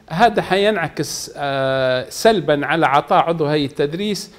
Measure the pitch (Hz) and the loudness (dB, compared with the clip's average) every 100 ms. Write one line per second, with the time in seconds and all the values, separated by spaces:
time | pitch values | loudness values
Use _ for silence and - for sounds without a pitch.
0 | - 160 233 202 - 185 208 208 156 - | -6 2 2 2 0 0 2 0 -4 -6
1 | 143 - - - 143 135 135 135 131 127 | -8 -8 -12 -6 -4 -2 0 0 0 -2
2 | - - 226 214 147 147 139 165 143 143 | -4 0 2 2 2 0 0 2 2 2
3 | - 180 156 170 147 151 135 - 147 165 | 4 2 2 0 0 0 -2 -2 -4 -2
4 | 214 196 - | -6 -6 -10